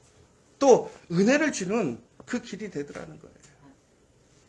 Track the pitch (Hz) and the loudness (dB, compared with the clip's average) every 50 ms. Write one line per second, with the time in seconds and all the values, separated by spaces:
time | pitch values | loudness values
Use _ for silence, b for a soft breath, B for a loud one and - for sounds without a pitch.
0 | _ _ _ _ - _ _ _ _ _ _ - 277 277 220 165 - B B B | _ _ _ _ -20 _ _ _ _ _ _ 2 6 6 6 6 4 B B B
1 | B B 170 175 196 226 277 294 311 294 - - 196 170 208 240 180 135 117 - | B B 0 2 4 4 4 2 2 0 -2 -4 -6 -4 -4 -4 -4 -4 -6 -10
2 | - _ _ - - - - 240 240 - - 185 214 196 - 147 143 143 - - | -14 _ _ -20 -12 -8 -8 -8 -8 -10 -14 -14 -14 -12 -10 -12 -12 -12 -14 -16
3 | - 156 156 - - - - - - - _ _ - - - _ _ _ _ _ | -16 -16 -18 -20 -20 -20 -20 -20 -20 -20 _ _ -20 -20 -20 _ _ _ _ _
4 | _ _ _ _ _ _ _ _ _ | _ _ _ _ _ _ _ _ _